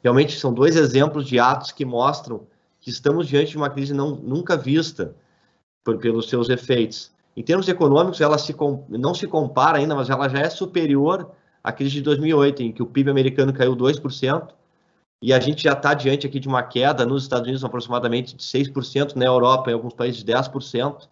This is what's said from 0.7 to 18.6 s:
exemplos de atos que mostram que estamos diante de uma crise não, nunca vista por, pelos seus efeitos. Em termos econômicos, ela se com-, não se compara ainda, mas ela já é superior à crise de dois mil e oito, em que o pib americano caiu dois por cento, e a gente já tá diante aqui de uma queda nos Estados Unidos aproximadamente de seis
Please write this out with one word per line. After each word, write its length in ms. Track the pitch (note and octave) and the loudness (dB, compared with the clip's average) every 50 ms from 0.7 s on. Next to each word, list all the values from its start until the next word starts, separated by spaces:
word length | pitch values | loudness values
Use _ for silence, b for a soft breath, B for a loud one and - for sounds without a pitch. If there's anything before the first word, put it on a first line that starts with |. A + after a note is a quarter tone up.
| D#3+ | 6
exemplos 500 | E3 D#3 C3+ A#2+ C3+ C#3 D#3 D3+ D3+ C#3 | 4 2 4 4 2 2 2 0 -4 -6
de 140 | C3 B2+ A#2+ | -2 0 2
atos 320 | A#2+ B2 C#3 C#3 - - - | 4 4 2 0 -4 -12 -8
que 120 | - C#3+ | -8 -8
mostram 580 | B2+ B2 A#2 B2 C#3 C#3+ - - - A#2 G#2 - - _ _ _ _ _ _ | -6 -2 0 0 0 0 -2 -8 -12 -12 -12 -12 -18 _ _ _ _ _ _
que 100 | _ - | _ -12
estamos 360 | A2+ - - C#3+ C#3+ E3 F3 | -12 -4 -2 0 0 0 -2
diante 260 | C#3 C3+ C#3+ D#3 D#3 D3+ | 0 0 0 0 0 -2
de 40 | |
uma 140 | D3+ D3 C#3 | -6 -6 -6
crise 220 | C#3 C#3 C#3 C#3 C#3+ | -4 -6 -6 -6 -4
não, 220 | C#3 C#3 D3+ C#3+ | -4 -4 -4 -6
nunca 420 | C3+ - A#2+ C3 D#3+ F3 F3 F3+ | -8 -8 -6 -6 -4 -2 -2 -2
vista 580 | D3+ B2 C3 C#3 D#3+ D#3+ D#3+ - - F#2 D#2 - _ _ _ _ _ _ _ _ _ _ _ _ _ _ | -2 0 0 0 0 0 -2 -6 -8 -8 -8 -8 _ _ _ _ _ _ _ _ _ _ _ _ _ _
por, 140 | - A2+ G#2+ | -2 -2 0
pelos 300 | A2+ A#2 A2+ A2+ A2+ - | 0 0 0 0 -2 -2
seus 200 | - B2 A#2 A#2 | -2 -2 0 0
efeitos. 640 | C3 B2 - - C3 A#2+ A2+ A2 - - - - _ _ _ _ _ | -2 -4 0 -2 0 0 0 -2 -4 -12 -16 -18 _ _ _ _ _
Em 60 | - A2+ | -14 -2
termos 260 | - E3 F#3+ F#3+ F3+ | 0 0 0 2 0
econômicos, 520 | F3+ F3 E3+ C#3+ C#3 D3 F3 F#3 F3 - | 0 2 2 4 4 4 4 2 2 0
ela 180 | D#3 D3 D3+ D3 | 2 2 2 2
se 140 | D3 - D3+ | -2 -6 -6
com-, 320 | - D#3 C#3+ C#3 C3+ - - | -4 -2 -2 -2 -4 -8 -10
não 260 | - A2+ B2+ D3 F3+ | -8 -4 -4 -2 -4
se 120 | - - | -4 -6
compara 520 | - - D#3+ D3+ B2+ - C3 C3 D#3 D#3+ D3+ | -2 -2 -2 -2 0 0 2 2 4 4 2
ainda, 160 | C#3+ D#3 D#3 | 2 0 0
mas 140 | C#3 C3 B2+ | -2 -2 -2
ela 200 | C3+ B2+ C#3 C3+ | -2 -2 0 -2
já 100 | C3 C#3 | 0 0
é 100 | D3 E3+ | -2 -2
superior 840 | E3+ - F#3+ F#3 F3+ F3+ D#3+ D3+ C#3 C#3 C#3 D#3 F#3 G3 F3+ b b b b b b b b | -2 -4 -8 -4 -2 -2 2 2 2 4 4 2 0 0 -4 b b b b b b b b
à 100 | - - | -8 -6
crise 200 | - C#3 C#3 C#3 | -4 -4 -4 -4
de 100 | C#3+ C3+ | -2 0
dois 160 | D3+ D3 C#3+ | 0 0 2
mil 100 | D3+ D#3 | 2 2
e 60 | D#3+ | 4
oito, 280 | D3 C#3 C#3+ C#3 C#3 B2+ | 6 6 4 4 0 -4
em 100 | A2+ A2+ | -6 -4
que 100 | - B2 | -4 -6
o 40 | |
pib 220 | A2+ - C#3 C#3 C#3 | -4 0 0 2 2
americano 440 | C#3 C#3 C3 C3 C3 C3 C#3 C3+ C3+ | 4 2 2 2 2 2 0 0 2
caiu 220 | C3+ C3 B2+ C3 | 2 2 2 2
dois 240 | A#2+ B2 C3 D3+ C#3 | 2 2 2 0 0
por 140 | D3+ C#3 B2+ | -4 -8 -8
cento, 420 | - - B2+ C#3+ E3+ E3 - - _ _ _ _ _ _ _ _ _ _ _ _ _ - | -4 -2 -2 -2 -2 -4 -8 -20 _ _ _ _ _ _ _ _ _ _ _ _ _ 2
e 100 | A#2 C3 | 4 4
a 80 | C3 | 4
gente 240 | B2+ C#3 D3+ D3 - | 4 2 -2 0 2
já 100 | D3+ C#3 | 0 0
tá 200 | C3+ - C#3+ D3+ | 2 2 0 0
diante 320 | D3 C3 C3+ C3+ C#3+ C#3 | 2 2 0 0 0 -2
aqui 120 | C#3 C3+ C#3 | -4 -6 -6
de 80 | C3 | -4
uma 160 | C#3 C3+ B2+ B2 | -2 -2 -2 -2
queda 440 | - - B2 B2 C#3 D#3 E3+ B2 | -2 -2 0 2 2 2 2 0
nos 160 | A#2+ C3+ C#3 C3 | 0 0 -2 -2
Estados 220 | C#3 - B2 A#2 | -2 -4 -4 -2
Unidos 200 | A#2+ C3 C3+ C3 | -2 -6 -6 -6
aproximadamente 720 | C3 - B2 A#2 - B2 B2 A#2+ A#2+ A#2+ A#2+ C3 - - | -6 -6 -8 -6 -4 -4 -2 -2 0 -2 -2 -4 -6 -12
de 60 | - - | -16 -16
seis 240 | - - B2+ | -4 -2 -2